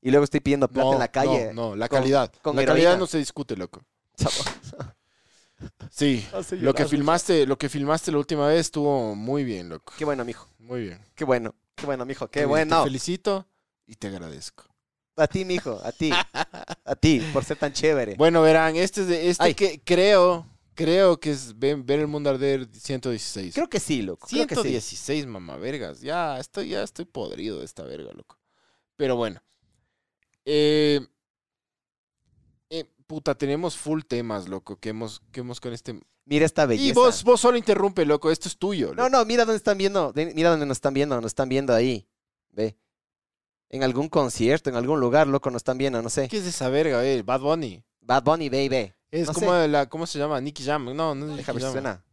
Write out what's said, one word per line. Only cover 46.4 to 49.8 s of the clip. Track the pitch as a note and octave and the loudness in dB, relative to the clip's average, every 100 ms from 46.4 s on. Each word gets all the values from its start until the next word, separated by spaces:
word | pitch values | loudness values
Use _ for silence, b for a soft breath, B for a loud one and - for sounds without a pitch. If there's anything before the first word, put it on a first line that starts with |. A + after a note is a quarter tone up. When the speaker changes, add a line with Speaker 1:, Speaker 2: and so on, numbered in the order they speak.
| F3+ | -6
Speaker 2:
esa | E3+ C3 | -4 -2
verga, | C3+ D#3+ B2+ B2+ | 0 2 0 0
eh? | C3 | 0
Bad | G2+ C3 | 0 -2
Bunny. | C#3 E3 C#3 F2 _ _ | 0 -2 -4 -10 _ _
Speaker 1:
Bad | A2+ B2+ | 0 2
Bunny, | C3 D#3+ D3+ | 4 0 0
baby. | C3 C#3 C3 G2+ _ _ | -2 0 -2 -4 _ _
Speaker 2:
Es | D#3 D#3+ | -4 -4
Speaker 1:
No | |
Speaker 2:
como | D3+ G#3 | 0 2
Speaker 1:
sé. | F3+ D#3+ | 2 4
Speaker 2:
la, | D3 | 2